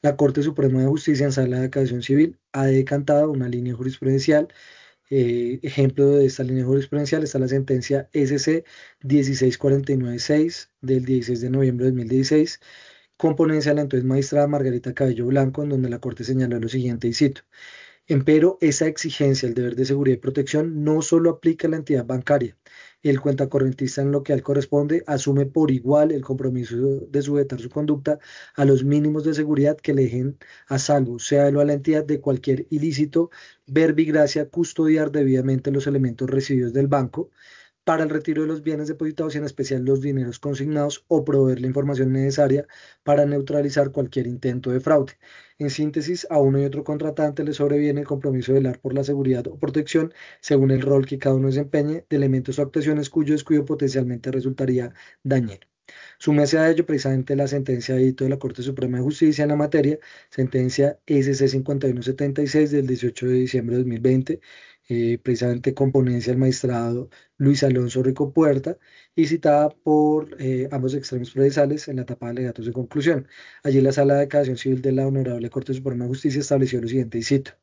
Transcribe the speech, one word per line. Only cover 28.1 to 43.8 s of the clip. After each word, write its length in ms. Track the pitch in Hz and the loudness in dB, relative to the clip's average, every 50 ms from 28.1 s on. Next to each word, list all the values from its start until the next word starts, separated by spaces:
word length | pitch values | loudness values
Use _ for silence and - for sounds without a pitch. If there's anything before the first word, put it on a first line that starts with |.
| 151 147 _ - - - - - _ | -4 -4 _ -20 -20 -20 -20 -18 _
a 100 | - 139 | 2 4
los 180 | 139 135 127 131 | 4 4 4 4
mínimos 400 | 139 147 151 147 151 151 156 151 | 2 2 2 2 0 -2 0 -2
de 120 | 160 156 | -2 -2
seguridad 420 | 151 151 151 151 139 139 147 151 151 | -2 0 0 0 2 2 2 0 0
que 160 | _ - 147 | _ -2 0
le 100 | 139 131 | 0 0
dejen 340 | 117 113 123 127 139 139 _ - - - - _ _ | 0 0 -4 -4 -4 -6 _ -18 -20 -20 -20 _ _
a 120 | 139 135 | -4 -4
salvo, 400 | - - 147 143 131 120 120 117 | 0 2 2 2 2 0 -4 -8
sea 280 | - - 147 143 143 143 | -4 0 2 4 4 4
él 100 | 139 143 | 4 2
o 40 | |
a 40 | 147 | 2
la 80 | 143 147 | 2 0
entidad, 300 | 139 135 160 156 151 151 | -2 0 0 0 0 0
de 160 | 147 151 139 | -2 -4 -2
cualquier 460 | - 147 135 127 - 143 131 127 - _ | -2 -2 -4 -2 0 -2 -2 -2 -2 _
ilícito, 600 | 160 147 147 165 147 135 151 147 143 165 170 170 - - - - - _ _ - | -4 -2 -2 -2 -2 -2 -2 0 0 0 -2 -2 -4 -20 -20 -20 -20 _ _ -2
verbigracia, 840 | 135 156 160 160 151 151 156 151 151 156 151 139 - 156 147 - | 2 2 4 4 4 2 2 2 4 2 2 2 2 -2 -4 -4
custodiar 600 | - 170 170 165 - - 160 156 156 156 151 147 | -2 -2 -2 -2 0 0 2 2 4 2 2 0
debidamente 600 | 139 151 143 135 131 131 127 135 135 131 131 143 | 0 0 2 2 2 2 2 0 0 0 0 -2
los 160 | 139 139 131 147 | -2 -2 -2 0
elementos 420 | 143 139 135 127 117 - 131 127 | 0 0 0 0 -2 -4 -4 -2
recibidos 440 | 135 135 135 - 139 127 123 120 117 | -2 -2 0 0 0 0 0 0 0
del 140 | 139 139 139 | 0 2 2
banco 420 | 143 139 131 120 - - - - _ _ - - - - - _ _ _ _ | 2 0 0 -2 -4 -8 -10 -10 _ _ -20 -20 -20 -20 -20 _ _ _ _
para 200 | - 160 160 160 | 0 0 0 0
el 80 | 156 | -2
retiro 320 | 160 156 151 - 156 151 156 | -2 -4 -4 -2 -2 -2 -2
de 40 | 156 | -2
los 140 | 160 156 | -4 -4
bienes 260 | 147 160 156 151 151 151 | -4 -4 -4 -4 -6 -6
depositados 460 | 156 - 165 156 151 - 165 156 147 | -6 -6 -6 -6 -4 -4 -6 -4 -4
y 60 | 151 | -6
en 40 | 151 | -6
especial 400 | 147 143 - 135 - 135 127 123 | -6 -6 -6 -4 -4 -2 -2 0
los 180 | 131 135 135 | 0 0 0
dineros 360 | 131 143 139 135 127 120 117 - | 0 -2 -2 -2 -2 -4 -6 -8
consignados 680 | - 147 139 131 139 151 151 147 147 147 147 - _ _ | -6 -6 -6 -4 -4 -4 -2 -2 -2 -2 -4 -8 _ _
o 180 | 170 156 135 | 0 0 2
proveer 340 | 151 143 139 135 131 127 127 | 2 2 4 4 4 2 0
la 40 | 123 | -2
información 480 | 131 127 143 139 143 143 127 131 131 131 | -4 -2 -2 -2 -2 0 0 0 0 0
necesaria 540 | 135 135 139 135 151 147 135 135 143 - _ - - - - - _ | 0 0 0 2 2 2 2 2 0 -2 _ -16 -20 -20 -20 -20 _
para 240 | _ 147 147 147 147 | _ 2 2 4 4
neutralizar 640 | 143 143 143 135 135 143 147 143 143 139 151 | 2 0 -2 -4 -2 -2 -2 -2 0 0 0